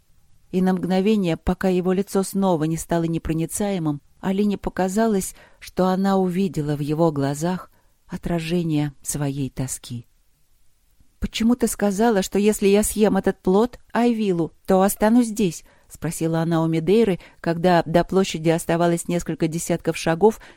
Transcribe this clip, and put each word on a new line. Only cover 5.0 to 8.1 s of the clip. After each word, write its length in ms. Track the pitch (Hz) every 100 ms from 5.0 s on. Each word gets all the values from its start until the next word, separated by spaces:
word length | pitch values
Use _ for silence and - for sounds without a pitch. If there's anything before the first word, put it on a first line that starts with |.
| 226 196 - - - _
что 280 | - - 185
она 300 | 185 196 190
увидела 580 | 185 175 196 147 147 147
в 20 |
его 320 | 143 151 165
глазах 600 | 143 139 147 170 185 - _ _ _ _